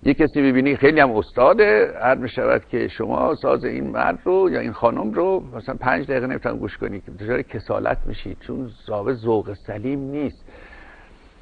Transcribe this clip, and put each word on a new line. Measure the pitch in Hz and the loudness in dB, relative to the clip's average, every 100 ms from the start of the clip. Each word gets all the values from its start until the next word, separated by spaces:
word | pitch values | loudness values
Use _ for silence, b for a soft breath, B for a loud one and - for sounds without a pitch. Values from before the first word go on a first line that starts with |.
یه | - | 0
کسی | 143 151 147 | 2 2 4
می‌بینی | 139 127 135 131 | 2 4 2 4
خیلی | 139 156 | 4 6
هم | 139 | 4
استاده، | 110 - - 127 196 214 214 190 82 | 4 -2 4 4 6 6 6 2 2
عرض | 117 131 | 0 2
می‌شود | 123 - 117 123 - | 0 -2 2 2 0
که | 120 113 | -2 -2
شما | - 107 123 - | -4 -4 0 0
ساز | 156 131 135 | 0 0 0
این | 120 120 135 | 0 -6 -6
مرد | 113 135 170 | -2 0 0
رو | - 185 190 | 0 2 2
یا | 143 | 0
این | 120 | -4
خانم | 107 117 117 208 | 0 0 0 -4
رو | 214 180 190 135 | -2 0 -2 -4
مثلاً | 123 107 | -12 -10
پنج | 127 127 156 135 | -4 0 0 0
دقیقه | 135 127 | -2 -2
نمی‌تونم | 147 120 117 | -4 -4 -4
گوش | 107 - | -8 -6
کنی، | 110 101 | -8 -8
که | - | -14
دچار | 87 104 123 | -12 -4 -4
کسالت | 127 117 - 104 110 131 117 | -4 -10 -6 -4 -2 -2 -2
می‌شی، | 113 - - | -4 -8 -12
چون | - 139 127 110 - | -10 -10 -10 -12 -8
صاحب | 107 101 | -6 -4
ذوق | 127 110 110 98 | -4 0 -2 -2
سلیم | 101 - 104 117 139 | -10 -10 -8 -6 -6
نیست. | 135 143 139 - - B B B B B B B B B | -6 -6 -6 -8 -20 B B B B B B B B B